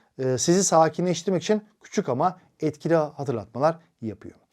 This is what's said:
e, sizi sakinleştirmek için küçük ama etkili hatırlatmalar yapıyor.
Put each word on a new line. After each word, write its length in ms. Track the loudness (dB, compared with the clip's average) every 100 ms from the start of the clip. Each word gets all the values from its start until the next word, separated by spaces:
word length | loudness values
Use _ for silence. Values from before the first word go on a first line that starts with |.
| _ -6
e, 200 | -2 0
sizi 260 | 2 2
sakinleştirmek 800 | 4 4 4 2 -2 -2 -2 -2
için 200 | 0 -2 -2 _
küçük 260 | -8 -6 -2
ama 300 | 0 -2 -2 _ -6
etkili 340 | -6 -4 0
hatırlatmalar 840 | 2 0 -4 -4 -4 -6 0 0 0 _ -12
yapıyor. 320 | -10 -10 -16 -20 _